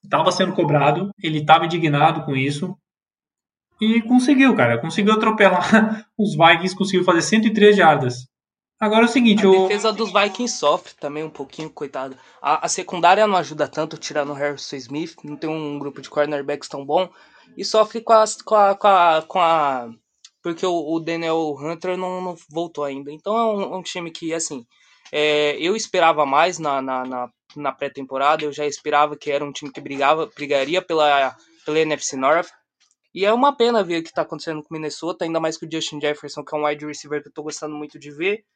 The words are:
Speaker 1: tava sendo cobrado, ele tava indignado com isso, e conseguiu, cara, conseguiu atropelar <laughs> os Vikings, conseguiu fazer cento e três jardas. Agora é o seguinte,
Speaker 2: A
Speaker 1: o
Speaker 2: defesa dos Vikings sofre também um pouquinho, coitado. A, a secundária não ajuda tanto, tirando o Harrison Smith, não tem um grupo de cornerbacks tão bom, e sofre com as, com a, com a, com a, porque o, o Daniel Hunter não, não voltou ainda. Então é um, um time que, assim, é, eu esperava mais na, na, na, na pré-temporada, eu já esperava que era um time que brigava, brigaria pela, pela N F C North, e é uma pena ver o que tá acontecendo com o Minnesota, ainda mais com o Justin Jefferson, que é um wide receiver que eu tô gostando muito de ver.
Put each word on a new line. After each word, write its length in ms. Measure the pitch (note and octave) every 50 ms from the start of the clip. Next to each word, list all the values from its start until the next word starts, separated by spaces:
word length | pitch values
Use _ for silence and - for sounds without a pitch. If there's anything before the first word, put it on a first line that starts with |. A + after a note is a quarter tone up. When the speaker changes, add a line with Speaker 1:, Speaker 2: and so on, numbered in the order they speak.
| _ -
Speaker 1:
tava 200 | - D#3+ D#3 F#3
sendo 220 | F3+ - F#3+ F#3
cobrado, 560 | - - E3+ D3 D3+ D3 C#3 D3 D#3 F3 F#3+ G3+ - _
ele 240 | - D#3+ D#3 D3+ D3+
tava 180 | D3+ D#3+ E3 E3+
indignado 600 | E3 E3+ E3+ D#3+ D#3+ C#3+ C#3+ D3+ E3 D#3+ D#3 C#3
com 100 | D3 C3+
isso, 400 | C3 C3+ C#3+ D3 - F#3+ F#3 F#3+ _ _ _ _ _ _ _ _ _ _ _ _ _ _ _ _ _ _ _ _ _
e 220 | G#3+ A3 A3+ A#3
conseguiu, 520 | A3 A3 B3 B3+ B3+ - C#4+ B3+ C4+ C4 G3+
cara, 260 | - B2 A#2 A#2 A2+
conseguiu 320 | - E3 - - G3+ G#3
atropelar 960 | A3 G#3+ A3+ A3 G#3+ - G#3 F#3 F3+ F3 - - - A3 A3 G#3+ - - - _
<laughs> 40 | _ -
os 140 | G#3 F3+
Vikings, 420 | D3+ D3 E3 E3 F3 E3 F3+ F#3 -
conseguiu 300 | - F#3+ - - F#3 F3
fazer 160 | F#3 F3 E3+
cento 260 | E3 - A3 A3 A3
e 60 | A3+
três 240 | G3+ G#3 G#3 G#3 G#3
jardas. 500 | G3 F3 D#3 D3+ C3+ C3 B2 B2 - - _ _ _ _ _ _ _ _ _ _ _
Agora 220 | A3 G#3+ G#3+ A3
é 20 | A#3
o 40 | A#3
seguinte, 360 | A#3 C4+ B3 A3+ G3+ G#3 G3+
Speaker 2:
A 60 | F#3+
Speaker 1:
o 180 | F#3+ F#3+ F#3+ F#3+
Speaker 2:
defesa 240 | G#3 G#3 G3+ A3
dos 180 | G#3+ G3 A3+ G3
Vikings 480 | F3 G3+ G3+ G#3 G#3 - B3 A#3 - -
sofre 360 | - C#3+ D#3 F3+ - - - _
também 240 | - D3 C#3+ D3+
um 80 | D#3 D#3+
pouquinho, 400 | D#3 - C#3 C3+ - - D#3 F3+
coitado. 460 | _ - D3+ C#3 - C3+ C3 C3+ C3 C3 _ _ _ _
A, 240 | - C#3+ D3+ D3+ -
a 40 | E3+
secundária 580 | - - F3 - - F3+ E3 F3 F#3+ G3+ G#3+
não 100 | G#3+ G3
ajuda 320 | F3+ D#3 C3+ D#3 D3+ D3 C3
tanto, 300 | - D3+ D#3 D#3 E3+ D3+
tirando 320 | - - D3 D3+ C#3+ C#3+
o 40 | D3
Harrison 420 | C#3 C#3+ D3 C#3+ C#3 - - -
Smith, 400 | C#3 B2+ A#2 C3+ D3+ E3+ E3 - _
não 140 | - D3 D3
tem 120 | C#3 - E3
um 300 | D#3+ D#3+ D#3 D3 D3 C#3+
grupo 220 | C#3 C#3+ C#3 -
de 80 | C3 -
cornerbacks 600 | - D3 D3 D3 D3+ C#3+ C#3 C#3 D3 C#3+ - -
tão 180 | - C#3 C#3
bom, 220 | C#3 D3 F3 F#3 F3+ _ _ _ _ _ _ _ _ _
e 80 | - G3
sofre 360 | - - G#3+ G#3+ G#3 - A#3
com 140 | A3 - A3+
as, 260 | A3 A3 G#3+ - -
com 140 | - - A3
a, 200 | G#3+ G#3 G3 G3
com 140 | G3 - G#3
a, 360 | G3 F#3 F3 E3+ D#3+ D#3+ D3+ -
com 120 | - F#3
a, 500 | F3 E3 E3 D#3+ D3 C#3+ C3+ B2+ A#2+ A#2 A#2 _ _ _ _ _ _ - _ _
porque 220 | _ F3 E3+ E3 -
o, 300 | F#3 F3 E3+ D3+ D3 E3
o 40 | E3
Daniel 560 | D#3+ D#3 E3 E3 E3+ E3 D#3+ E3 E3 D3+ C#3+ C3+
Hunter 400 | C#3+ D#3 E3+ E3 - F#3 F3+ F3+
não, 240 | F#3 F#3 F#3 F#3
não 140 | F#3 F#3 F3 E3+ _ _
voltou 320 | D3 D#3+ E3+ E3 E3 -
ainda. 300 | D3 C#3+ C#3 C3+ C#3 C#3
Então 240 | D3+ D#3 _ G3 G#3+
é 80 | A3+ A#3
um, 320 | A3+ G#3+ G3+ F#3+ - -
um 60 | F#3+
time 280 | F3+ - - F#3 E3+ E3
que, 220 | D#3+ - E3+ D#3+
assim, 320 | D#3+ E3 D#3 - D3+ C3 A#2 _ _ _ _ _ _ _ _ -
é, 420 | - D3 D3+ D3+ D3+ D3 D3+ D3 D3 -
eu 180 | D#3+ E3+ G#3+
esperava 480 | A3 - - - F#3 E3+ E3 D#3+ D3+ D3
mais 340 | C#3 C3+ D3 E3 F3+ F3+ D#3
na, 220 | D#3+ D3 C#3 C3+
na, 240 | C3 C3+ C3 B2+ B2+
na, 260 | B2+ B2+ B2 B2 A#2+ _ _ _ _ -
na 180 | D3 D3 C#3
pré-temporada, 680 | C3 _ C#3+ C#3 _ C#3 C3+ C3 C3+ C3 C#3 C#3+ D#3 D3+
eu 100 | D3+ D3
já 120 | C#3 C#3+ D3
esperava 520 | D3 C#3+ - _ D3+ C#3+ C#3+ D3 D3+ D3
que 140 | D3 - D3
era 140 | C#3+ C#3+ D3
um 80 | C#3+
time 180 | C3+ - - C#3+
que 120 | C3+ -
brigava, 480 | C#3 C#3+ C#3 C3+ C#3 C#3 D#3 D#3+ D#3+ - _
brigaria 460 | - D3 C#3 C#3+ C#3 C3+ C#3 E3 F#3
pela, 560 | F#3 _ E3+ D#3 D3+ D3 C#3+ C#3 C3+ B2+ - _ _ _ _ _ _
pela 140 | - D3+ D#3
N 140 | D#3+ D#3
F 120 | D3+ C#3+ -
C 120 | - -
North, 320 | C3+ C3 C3+ D#3 E3 F3+ - _ _ _ _ _ _ _ _ _ _ _ _ _
e 100 | - C#3+
é 80 | G3+
uma 240 | A3 A#3+ C4+ C#4+ C#4
pena 260 | C4+ A#3 A#3+ A#3+ A3+
ver 180 | F#3+ E3+ E3+ E3
o 20 |
que 100 | E3 -
tá 80 | _ -
acontecendo 420 | D#3+ - E3 D3+ - E3 D#3 D3+
com 60 | D3 _
o 60 | D#3+
Minnesota, 480 | D#3 D#3 D3+ C#3+ - - E3 F3+ E3+ F3+
ainda 160 | E3 E3 D#3+
mais 160 | D#3+ D#3+ D#3
com 80 | - -
o 40 | D#3+
Justin 260 | D#3 D#3+ D3+ - D3+ D3
Jefferson, 460 | C#3+ D3 D3 D3 - C#3+ - D#3 C#3
que 100 | - D#3
é 40 | D3+
um 80 | D3
wide 180 | D3 D3+ D3+ D3+
receiver 380 | D3+ D3 - - D3 D3 D3
que 60 | C#3+ C#3+
eu 20 |
tô 100 | _ -
gostando 320 | D3 D#3 D3+ - E3 D3+ D3+
muito 240 | D3 D3+ D3 _ D#3+
de 120 | C#3 D3
ver. 340 | D3 C#3+ E3+ F#3+ G#3 A3 G#3+ _ _